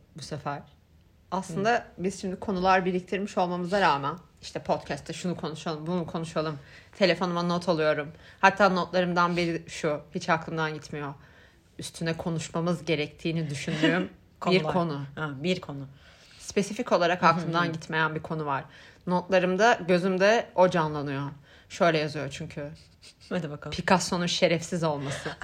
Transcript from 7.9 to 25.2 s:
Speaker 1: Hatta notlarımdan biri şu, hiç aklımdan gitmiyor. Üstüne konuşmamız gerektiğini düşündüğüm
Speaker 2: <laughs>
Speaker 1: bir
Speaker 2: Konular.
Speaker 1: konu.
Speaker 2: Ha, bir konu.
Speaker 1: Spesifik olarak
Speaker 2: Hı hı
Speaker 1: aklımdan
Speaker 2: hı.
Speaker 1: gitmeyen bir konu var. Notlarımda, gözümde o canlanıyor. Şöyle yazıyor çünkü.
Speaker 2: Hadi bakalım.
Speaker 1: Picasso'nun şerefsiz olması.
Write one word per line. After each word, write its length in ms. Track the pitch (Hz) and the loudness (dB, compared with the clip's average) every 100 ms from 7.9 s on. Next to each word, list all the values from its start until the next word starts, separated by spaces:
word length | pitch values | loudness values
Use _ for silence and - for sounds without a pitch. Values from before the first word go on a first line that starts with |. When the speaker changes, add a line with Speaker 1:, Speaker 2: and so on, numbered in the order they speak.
| 147 147 - - - | 0 -4 -12 -20 2
Speaker 1:
Hatta 280 | 190 - 196 | 4 6 4
notlarımdan 680 | 185 170 180 175 175 175 175 | 4 0 0 2 2 2 2
biri 240 | 170 160 - | -2 -4 -8
şu, 320 | - 156 147 - 180 | -4 -2 -2 -6 -4
hiç 140 | - | 0
aklımdan 440 | 160 160 160 156 | 0 -2 -2 -2
gitmiyor. 400 | 151 - 151 143 147 - - - _ _ - | -4 -10 -8 -8 -10 -18 -20 -20 _ _ -14
Üstüne 380 | - - 165 165 | -12 -6 -4 -2
konuşmamız 680 | 175 160 - 165 170 170 - | -4 -4 -4 -2 0 -2 0
gerektiğini 640 | 147 147 - 165 165 147 | -2 -2 -4 -4 -2 -2
düşündüğüm 540 | 139 - 156 - 175 | -4 -4 0 2 2
Speaker 2:
<laughs> 60 | 196 - _ - | -2 -10 _ -6
Speaker 1:
bir 40 | |
Speaker 2:
Konular. 340 | 180 185 156 | 2 2 2
Speaker 1:
konu. 280 | 185 170 143 139 - | 0 0 -4 -8 -8
Speaker 2:
Ha, 140 | 151 135 | -8 -4
bir 180 | 175 180 | -4 -4
konu. 260 | - 143 135 - - - - - | -6 -10 -12 -16 -20 -20 -20 -20
Speaker 1:
Spesifik 520 | - 202 196 208 - | -4 -2 -2 -2 0
olarak 300 | 185 170 175 | 2 4 4
Speaker 2:
Hı 40 | 170 | 4
hı 40 | |
Speaker 1:
aklımdan 360 | 170 165 170 170 | 4 2 0 0
Speaker 2:
hı. 60 | |
Speaker 1:
gitmeyen 440 | 165 - 160 156 156 | -4 -4 0 0 -2
bir 40 | |
konu 260 | - 156 147 | -6 -6 -4
var. 180 | 135 - - - - 180 | -4 -6 -16 -20 -10 -2
Notlarımda, 720 | 180 175 185 185 185 226 226 170 | -2 2 4 4 4 4 4 2
gözümde 580 | 180 190 185 202 233 - - | 2 2 4 4 4 2 4
o 140 | 185 | 6
canlanıyor. 600 | 175 156 151 143 139 139 - - - - | 4 0 -2 -4 -4 -6 -10 -20 -20 -8
Şöyle 280 | - 170 156 | 2 4 4
yazıyor 320 | 151 147 135 | 0 -4 -8
çünkü. 380 | - 156 151 147 160 - _ - - - | -8 -10 -10 -12 -14 -20 _ -20 -18 -6
Speaker 2:
Hadi 200 | 185 151 | -4 -4
bakalım. 260 | 147 147 180 | -8 -8 -2
Speaker 1:
Picasso'nun 480 | 190 180 - 175 175 | 4 4 2 -2 0
şerefsiz 580 | - 175 165 - 175 | 2 4 2 -2 -2
olması. 460 | 160 143 139 - | -2 -2 -4 -6